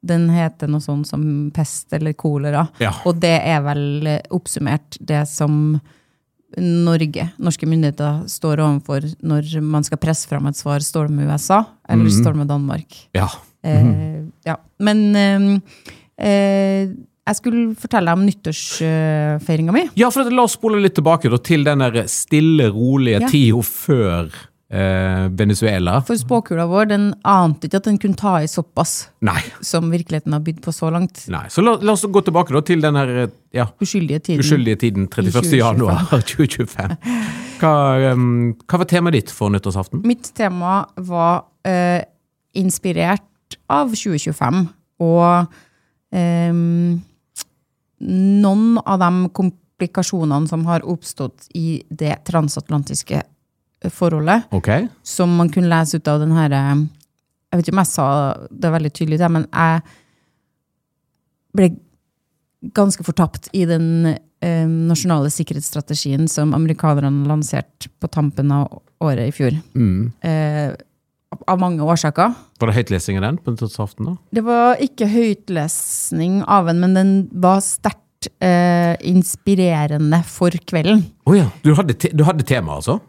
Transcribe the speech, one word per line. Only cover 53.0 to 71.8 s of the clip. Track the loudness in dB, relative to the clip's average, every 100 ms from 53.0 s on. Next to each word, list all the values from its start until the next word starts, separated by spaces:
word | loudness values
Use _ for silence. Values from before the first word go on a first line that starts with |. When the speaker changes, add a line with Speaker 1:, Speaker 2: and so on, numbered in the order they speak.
| -4 -6 -6 _ _ _ _ _
Speaker 1:
forholdet, | -12 -2 -2 0 2 0 0
Speaker 2:
Ok. | -4 0 0 -2 -8
Speaker 1:
som | -16 -2 2 2
man | 2
kunne | 2 2
lese | 2 0 -2
ut | -2
av | 0
den | 2
her, | 2 2
eh, | 0 0 0 -2 -6 _ _ _ _ _
jeg | -2
vet | 0
ikke |
om | 0
jeg | 0
sa | 0 0 0 0 -4 -10
det | -4 -2
veldig | 0 -2
tydelig, | -4 -2 0
det, | 2
men | 0 -2
jeg | 0 0 0 -4 _ _ _ _ _ _ _ _ _ _ _ _ _ _ _ _ 2
ble | 2 2 _ _ _ _ _ _ _ _
ganske | -8 0 2 2
fortapt | -4 0 0 -2 -8
i | -2 0
den, | 2 2 2 2 0 _ _
eh, | -4 0 0
nasjonale | 0 0 0 2 0 0
sikkerhetsstrategien | -2 -6 -6 -6 -8 -6 -6 -4 -2 -2
som | 0 0
amerikanerne | 0 0 0 0 2 0 0 0
lanserte | -2 -2 -6 -8 _ -20 _
på | -8
tampen | -2 -2 0 0
av | 0 -2 -6 _ _
året | -2 0 -2
i |
fjor. | -2 -2 -2 -6
Speaker 2:
Mm. | 0 0 2 -2 -6
Speaker 1:
Eh, | -4 -2 -2 -2 -4 -8 -16 _ _ _ _
av, | -12 -4
av | 0
mange | 0 0